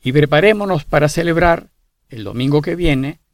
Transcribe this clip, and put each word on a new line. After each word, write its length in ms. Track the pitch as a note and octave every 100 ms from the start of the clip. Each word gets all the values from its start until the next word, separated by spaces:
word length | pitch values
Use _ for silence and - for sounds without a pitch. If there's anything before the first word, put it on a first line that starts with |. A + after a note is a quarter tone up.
Y 100 | C3
preparémonos 720 | C#3+ D3 D3+ G3+ G#3+ G3+ E3
para 240 | - D3+ D3+
celebrar, 600 | D#3 E3+ E3 F3 E3+ - _ _ _ _
el 160 | A#2
domingo 360 | G2+ A2 C3 D3
que 140 | D3+
viene 460 | E3+ E3+ C3+ C#3 D#3+ _